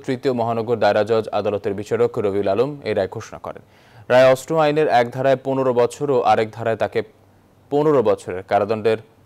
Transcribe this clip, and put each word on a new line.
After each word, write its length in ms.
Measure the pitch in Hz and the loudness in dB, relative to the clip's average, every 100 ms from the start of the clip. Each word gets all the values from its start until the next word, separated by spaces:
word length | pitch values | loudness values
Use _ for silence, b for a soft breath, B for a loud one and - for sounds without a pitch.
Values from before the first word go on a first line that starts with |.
তৃতীয় 280 | - 127 139 | -4 -4 -2
মহানগর 440 | 123 113 117 113 117 | -2 -2 -4 -2 0
দায়রা 280 | 104 104 | 2 2
জজ 240 | 107 113 107 | 2 0 0
আদালতের 420 | 104 104 101 110 | -4 -2 -4 -4
বিচারক 440 | 98 104 113 120 120 | -6 -4 -2 0 0
রবিউল 300 | 104 98 98 | -2 -2 0
আলম 320 | 98 135 143 | 0 -2 -4
এই 100 | 107 | -4
রায় 140 | 101 95 | -4 -4
ঘোষণা 300 | 113 - 78 | -6 -16 -16
করেন। 240 | 85 - - b b b 107 | -14 -16 -20 b b b 2
রায় 240 | 123 131 | 6 6
অস্ত্র 280 | 131 - 160 | 4 0 0
আইনের 280 | 151 147 156 | 2 2 2
এক 180 | 120 120 | 2 2
ধারায় 280 | 127 135 131 | 0 0 0
পনেরো 280 | 135 135 131 | 0 -2 0
বছর 380 | 120 120 - 147 | 2 0 0 -2
ও 100 | 131 | 0
আরেক 280 | - 107 110 | 2 2 0
ধারায় 240 | 113 113 110 | -4 -4 -2
তাকে 260 | 104 113 101 _ _ _ _ _ _ | -2 -4 -6 _ _ _ _ _ _
পনেরো 320 | 143 151 143 | 0 2 2
বছরের 400 | 107 98 - 90 | 2 0 -4 -12
কারাদণ্ডের 560 | 95 101 104 110 107 110 - _ | -2 0 0 0 0 -2 -4 _